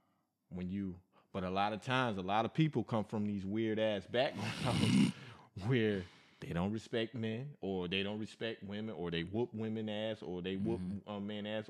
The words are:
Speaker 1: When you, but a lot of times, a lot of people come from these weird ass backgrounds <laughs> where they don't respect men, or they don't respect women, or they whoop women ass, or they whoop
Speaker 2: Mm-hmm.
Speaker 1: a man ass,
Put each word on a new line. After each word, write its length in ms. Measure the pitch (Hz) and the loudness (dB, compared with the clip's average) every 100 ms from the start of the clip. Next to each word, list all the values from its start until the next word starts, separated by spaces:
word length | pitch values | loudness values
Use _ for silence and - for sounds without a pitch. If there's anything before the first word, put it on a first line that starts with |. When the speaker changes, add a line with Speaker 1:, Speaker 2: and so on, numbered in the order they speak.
| _ _ _ _ _ | _ _ _ _ _
Speaker 1:
When 200 | 90 90 | -8 -4
you, 260 | 101 98 87 - _ _ | -4 -4 -8 -16 _ _
but 100 | 98 | -4
a 60 | 92 | 0
lot 240 | 95 104 | 2 2
of 80 | 107 | 0
times, 360 | 131 131 123 98 | 2 2 2 0
a 40 | |
lot 240 | 92 107 113 | 2 2 4
of 80 | |
people 300 | - 156 123 | 4 4 2
come 220 | - 113 101 | 2 0 0
from 200 | 110 104 | 0 0
these 180 | 101 95 | 0 0
weird 340 | 110 113 107 | 0 2 2
ass 260 | 110 101 - | 2 2 0
backgrounds 1080 | 120 143 - 110 - 135 110 110 - - - - - | 2 2 0 -4 -2 0 4 6 6 6 2 -12 -18
<laughs> 260 | - 95 104 | -14 -4 2
where 380 | 123 110 98 87 - - - | 4 4 2 -4 -12 -20 -14
they 80 | - | -4
don't 220 | 82 98 | 0 0
respect 440 | 110 - 117 113 117 | -2 -2 -2 -2 -2
men, 340 | 110 113 143 - | -4 -4 -6 -6
or 260 | 95 95 90 | -4 -2 0
they 160 | 95 | 0
don't 160 | 98 107 | 0 -4
respect 420 | 104 - 113 - | -6 -6 -6 -6
women, 300 | 98 104 110 80 | -6 -6 -6 -4
or 140 | 87 | -2
they 120 | 85 | 0
whoop 260 | 85 107 123 | 0 -2 -2
women 360 | 107 110 110 110 | -2 -4 -2 -2
ass, 320 | 104 110 107 | -2 -4 -4
or 200 | 80 90 | -6 -4
they 140 | 92 95 | -2 -2
whoop 220 | 107 101 | 0 -2
Speaker 2:
Mm-hmm. 300 | 92 98 - | -4 -6 -8
Speaker 1:
a 100 | 104 | -8
man 280 | 101 104 104 | -6 -6 -4
ass, 180 | 110 | -6